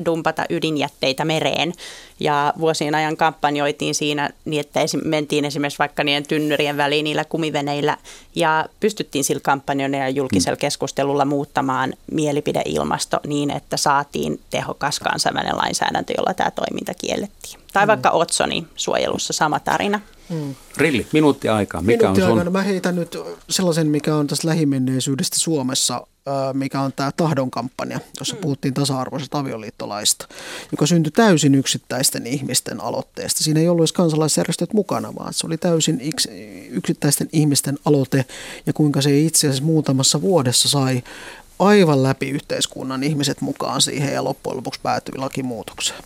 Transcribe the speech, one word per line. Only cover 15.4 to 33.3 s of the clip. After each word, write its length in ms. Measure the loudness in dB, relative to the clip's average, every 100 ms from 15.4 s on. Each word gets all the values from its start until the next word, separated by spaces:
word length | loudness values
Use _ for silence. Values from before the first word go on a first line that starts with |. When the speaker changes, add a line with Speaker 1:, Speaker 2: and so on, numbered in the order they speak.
| -2 -2
Speaker 1:
lainsäädäntö, 560 | -2 0 -2 -2 -2 -2
jolla 160 | -2
tää 180 | 0 -2
toiminta 420 | -2 -6 -6 -8
kiellettiin. 680 | -8 -6 -4 -6 -12 -18 -18 -2
Tai 120 | 2 4
Speaker 3:
Mm. 20 |
Speaker 1:
vaikka 220 | 4 2
Otsonin 580 | 2 0 0 0 -2 -8 -8
suojelussa 580 | -2 0 0 -2 -4
sama 260 | 0 0 0
tarina. 400 | 0 0 0 -2 -6 -20 -8
Speaker 3:
Mm. 260 | -6 -6 -10 -14 0
Speaker 2:
Rilli, 300 | 2 2 2
minuutti 360 | 4 4 4 2
aikaa. 320 | 2 0 0
Mikä 160 | 2 4
Speaker 3:
Minuutti 240 | 6 4
Speaker 2:
on 60 | 4
sun? 100 | 4
Speaker 3:
aikaa. 60 |
No 80 | 2
mä 100 | 0
heitän 340 | 0 0 0 -2
nyt 220 | -4 -8 -12 -14 -4
sellaisen, 380 | 0 2 2 2
mikä 280 | 2 2 0
on 120 | 0
tässä 200 | -2 0
lähimenneisyydestä 920 | 2 2 2 0 0 -2 -2 -2 -2
Suomessa, 680 | 0 0 0 -2 -2 -4 -8 _ -6
ö, 40 | -2 -2
mikä 280 | -2 -2 -2
on 120 | -2 -2
tää 160 | -4 0
Tahdon 340 | 0 2 -2
kampanja, 480 | -4 -8 -6 -6 -6 -10 -10
jossa 160 | -8 -4
Speaker 1:
Mm. 60 |
Speaker 3:
puhuttiin 320 | -4 -2 -2
tasa-arvoisesta 640 | 0 0 0 -4 -6 -4 -4
avioliittolaista, 880 | -4 -8 -12 -12 -8 -4 -2 -4 -10 -16 -14 -16 -8
joka 140 | -2 4
syntyi 260 | 4 4
täysin 440 | 4 6 6 6 4
yksittäisten 720 | 2 -4 -6 -2 -2 -2 -4
ihmisten 540 | -4 -2 -4 -4 -6
aloitteesta. 640 | -4 -6 -8 -10 -6